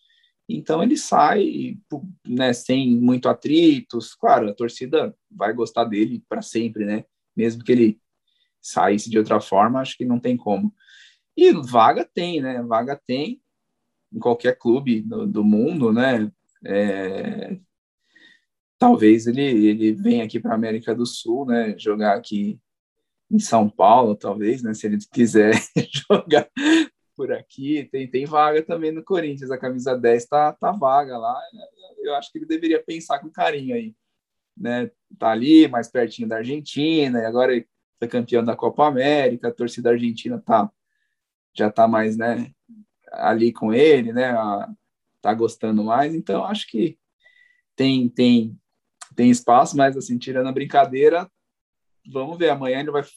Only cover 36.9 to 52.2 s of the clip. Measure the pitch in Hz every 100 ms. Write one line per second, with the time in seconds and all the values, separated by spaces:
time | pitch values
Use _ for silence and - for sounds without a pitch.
36.9 | 160 139 120 113 120 127 123 - _ _
37.9 | _ 120 123 117 120 117 113 120 - 147
38.9 | 131 135 147 131 120 120 - 120 123 120
39.9 | 120 120 113 123 120 - 113 208 - _
40.9 | _ _ _ _ _ _ - 107 - 113
41.9 | 113 110 110 113 120 117 - _ - _
42.9 | _ _ - - 113 117 117 110 113 156
43.9 | 139 117 117 127 117 107 101 - - _
44.9 | _ _ _ - 110 113 - 110 107 107
45.9 | 120 147 165 - 170 180 208 - 226 170
46.9 | - _ _ _ _ _ _ _ - 135
47.9 | 131 120 - 123 120 113 110 _ _ _
48.9 | _ - - 123 120 - 123 139 143 135
49.9 | 135 123 120 131 131 131 131 139 143 135
50.9 | 131 151 170 185 _ _ _ _ _ _
51.9 | _ - 131